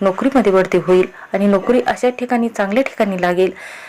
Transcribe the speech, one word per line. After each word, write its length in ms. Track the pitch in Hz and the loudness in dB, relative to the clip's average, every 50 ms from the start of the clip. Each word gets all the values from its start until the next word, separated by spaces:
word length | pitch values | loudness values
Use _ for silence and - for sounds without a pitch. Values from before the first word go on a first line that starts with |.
नोकरीमध्ये 500 | 202 190 185 - 226 269 - 262 208 208 | -2 -2 0 0 -2 0 2 2 0 2
बढती 260 | 190 185 185 185 - 180 | 2 2 2 2 0 0
होईल 300 | 151 165 185 185 180 - - - - - - | 2 4 2 2 2 0 -4 -12 -14 -8 -4
आणि 140 | 190 202 202 | 0 2 2
नोकरी 340 | 202 190 196 - 247 254 - - | 2 2 2 2 0 2 2 0
अशा 220 | 208 196 - 254 | -4 -2 -2 -2
ठिकाणी, 400 | 247 - 247 247 247 240 233 233 | -2 -4 -4 -4 -2 -2 -2 -2
चांगल्या 340 | 226 - 202 196 208 247 269 | -2 -4 -4 -2 0 0 -2
ठिकाणी 380 | - - - 220 202 190 180 | -2 -2 -2 -2 -2 -2 -2
लागेल 300 | 180 180 180 175 185 185 - - - - - - - | -2 0 2 2 0 0 0 -6 -14 -18 -18 -20 -20